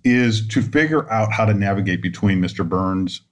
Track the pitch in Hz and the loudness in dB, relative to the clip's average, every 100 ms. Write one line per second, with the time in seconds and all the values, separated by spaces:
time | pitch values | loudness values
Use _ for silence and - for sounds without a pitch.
0 | 127 123 123 110 110 139 110 147 156 156 | 2 4 2 0 -2 -2 0 0 2 0
1 | - 113 107 110 107 101 101 98 95 90 | 0 -2 0 0 2 2 0 -2 -2 -2
2 | 87 - 104 95 90 - 87 92 95 92 | -4 -2 0 2 0 -2 -2 0 0 -2
3 | 90 - _ | -4 -6 _